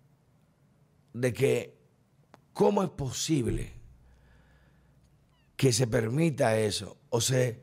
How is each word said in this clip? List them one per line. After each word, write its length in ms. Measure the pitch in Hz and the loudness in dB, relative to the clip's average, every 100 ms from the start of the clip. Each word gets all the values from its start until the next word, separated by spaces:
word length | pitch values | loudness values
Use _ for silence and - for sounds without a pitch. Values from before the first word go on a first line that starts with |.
| _ _ _ _ _ _ _ _ _ _ _ | _ _ _ _ _ _ _ _ _ _ _
de 220 | 117 127 | -4 -2
que, 440 | 107 135 123 - - _ _ _ _ _ - _ | 0 0 0 -4 -16 _ _ _ _ _ -20 _
¿cómo 280 | - 208 202 | 0 2 2
es 80 | 185 | -2
posible 840 | - 135 - - 156 110 - - - - - - - - - - _ _ _ _ _ _ _ _ _ _ - | -4 -8 -6 -2 -2 0 -4 -6 -14 -20 -20 -20 -20 -20 -20 -20 _ _ _ _ _ _ _ _ _ _ 0
que 160 | 135 | 2
se 140 | 110 123 | 2 0
permita 680 | 120 113 131 170 120 127 110 | 0 0 0 0 2 2 2
eso 400 | 107 - 95 - - | 2 -2 -8 -16 -4
o 100 | 117 | -2
se 420 | 110 127 123 113 | 0 2 0 -4